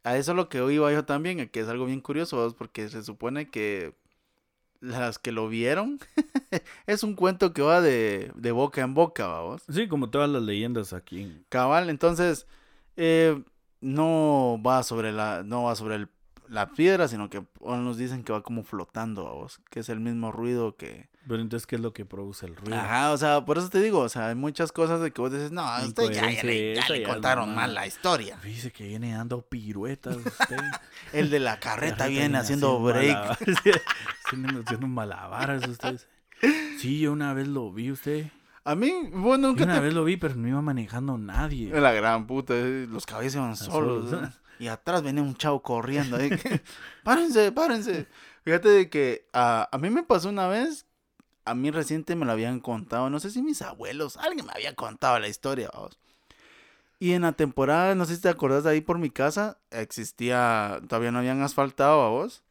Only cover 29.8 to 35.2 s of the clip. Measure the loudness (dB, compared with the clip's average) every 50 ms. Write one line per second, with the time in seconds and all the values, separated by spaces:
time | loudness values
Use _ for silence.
29.8 | -6 -6 -8 -8 -8 -8 -8 -6 -6 -8 -2 -2 -2 -2 -2 -6 -6 -6 -8 -8
30.8 | -12 -18 -20 -20 -18 -4 0 0 2 2 2 2 2 0 -2 -2 -4 -6 -4 -2
31.8 | -2 -4 -2 0 -2 0 0 0 0 2 0 0 0 0 0 2 2 2 4 4
32.8 | 4 4 4 6 4 4 4 2 0 -4 -4 -2 0 0 0 4 4 4 4 4
33.8 | 0 -4 -6 -6 -6 -10 -12 -8 -8 -6 -6 -4 -4 -4 -4 -4 -4 -6 -6 -4
34.8 | -4 -4 -4 -4 -6 -6 -8 -10